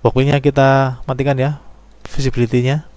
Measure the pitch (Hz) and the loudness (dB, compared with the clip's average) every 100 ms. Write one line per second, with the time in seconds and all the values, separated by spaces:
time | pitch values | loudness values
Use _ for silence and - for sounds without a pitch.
0 | 120 131 139 143 139 139 135 135 135 123 | 0 2 2 2 2 2 4 4 0 -4
1 | - 131 139 135 135 143 - - - - | -8 -4 -2 0 -2 -4 -14 -20 -20 -20
2 | - - 135 120 117 123 127 151 - | -6 -2 -2 0 0 0 0 -2 -6